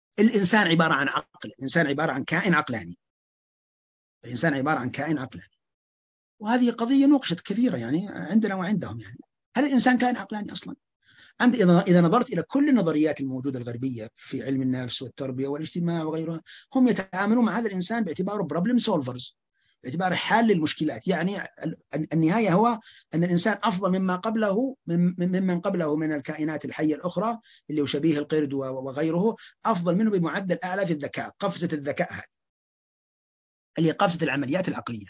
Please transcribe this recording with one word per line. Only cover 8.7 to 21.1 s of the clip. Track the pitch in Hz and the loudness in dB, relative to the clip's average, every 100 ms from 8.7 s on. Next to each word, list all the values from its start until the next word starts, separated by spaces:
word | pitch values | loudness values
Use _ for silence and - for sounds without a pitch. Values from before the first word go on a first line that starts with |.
| 196 104 113 | -2 -4 -10
يعني. | 107 - - _ _ - | -14 -20 -20 _ _ 0
هل | 285 | 2
الإنسان | 262 254 247 | 4 4 4
كائن | 247 233 | 2 -2
عقلاني | 196 214 185 | -6 -8 -8
أصلا؟ | - - - _ _ _ _ - _ | -10 -10 -14 _ _ _ _ -20 _
أنت | 247 247 | 2 6
إذا، | 185 175 | 6 6
إذا | 185 175 | 8 6
نظرت | 170 233 254 | 6 4 2
إلى | 180 | -4
كل | 160 277 294 | -2 2 4
النظريات | 240 165 151 156 147 | 4 4 2 0 0
الموجودة | 135 131 139 127 | -6 -4 -6 -6
الغربية | 120 117 131 117 110 _ | -8 -6 -6 -6 -12 _
في | - 131 | -10 -8
علم | 120 135 | -4 -2
النفس | 131 127 123 - | 0 -2 -4 -8
والتربية | 127 - 135 127 135 | -10 -8 -8 -4 -4
والاجتماع | 147 160 175 170 170 | -4 -6 -4 -2 -2
وغيرها، | 156 160 165 165 - - _ 262 | -2 -4 -6 -8 -12 -20 _ 2
هم | 247 | 4
يتعاملون | 190 190 180 208 233 220 | 2 -2 -2 2 4 2
مع | 196 | 0
هذا | 226 | -2
الإنسان | 190 180 233 | -4 -4 -2
باعتباره | 196 147 190 208 156 | -4 -4 -4 -4 -4
problem | 151 196 247 | -2 2 2
solvers، | 220 180 127 123 - _ _ _ _ _ | 2 0 -2 -8 -12 _ _ _ _ _
باعتباره | 127 156 185 165 | -8 -4 -2 -2
حال | - 214 233 | 2 2 4
للمشكلات. | 180 151 - 156 113 | 4 2 0 -4 -2
يعني | - | -2